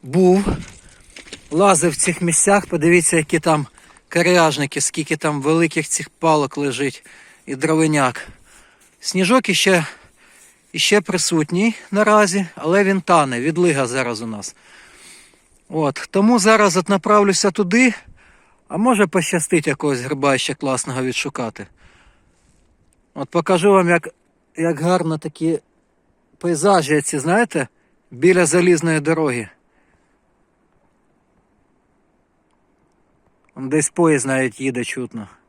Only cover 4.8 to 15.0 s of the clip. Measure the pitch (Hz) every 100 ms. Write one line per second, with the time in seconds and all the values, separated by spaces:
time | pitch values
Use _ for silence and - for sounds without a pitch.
4.8 | - - 151 151 156 147 139 165 165 160
5.8 | 147 - - _ 165 151 139 - 143 120
6.8 | 139 - - - - _ - 135 151 160
7.8 | 160 151 131 - - - _ - _ _
8.8 | _ _ - 185 180 254 - 165 190 180
9.8 | 147 - _ _ _ _ _ _ _ 156
10.8 | - 208 180 180 - 165 147 175 226 220
11.8 | - 196 214 214 202 196 175 - 156 190
12.8 | 196 190 170 170 139 120 139 165 175 139
13.8 | 127 131 120 110 113 107 - - _ -
14.8 | - -